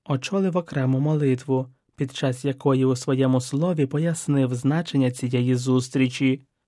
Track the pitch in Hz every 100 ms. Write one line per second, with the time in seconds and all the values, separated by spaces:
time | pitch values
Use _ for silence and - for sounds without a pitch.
0 | - 135 - 196 190 175 170 147 131 131
1 | 147 151 143 127 - 131 131 _ _ -
2 | 139 - 135 127 139 135 143 131 131 127
3 | - 131 135 127 127 139 175 160 135 147
4 | 165 165 - 139 131 123 131 156 165 139
5 | 127 127 127 123 123 127 127 127 127 139
6 | 127 123 135 131 _ _